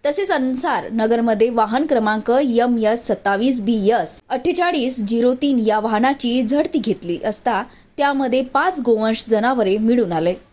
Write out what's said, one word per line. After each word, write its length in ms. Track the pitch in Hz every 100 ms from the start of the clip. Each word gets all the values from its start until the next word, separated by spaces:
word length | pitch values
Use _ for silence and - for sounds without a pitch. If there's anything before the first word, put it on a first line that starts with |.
तसेच 280 | 285 294 392
अन्सार 560 | 330 254 254 320 233 -
नगरमध्ये 580 | 226 220 233 233 220 226
वाहन 360 | 233 214 233 302
क्रमांक 460 | 262 214 214 214
एम 460 | 247 285 233 240 240
एच 280 | 214 226 220
सत्तावीस 540 | 202 202 196 247 247
बी 140 | 202 226 196
एस 240 | 233 160 - -
अठ्ठेचाळीस 720 | 254 311 349 349 349 247 262
झिरो 340 | 202 233 247
तीन 260 | 254 285 262
या 200 | 220 208
वाहनाची 640 | 214 214 254 277 240 240
झडती 360 | 220 285 311 311
घेतली 380 | 220 202 175 170 -
असता 360 | 214 - 208 240 - - -
त्यामध्ये 440 | 285 277 269 254
पाच 360 | 254 277 330 311
गोवंश 460 | 240 226 220 220 -
जनावरे 480 | 220 233 262 196 202
मिळून 340 | 220 240 208
आले. 220 | 165 165 185 -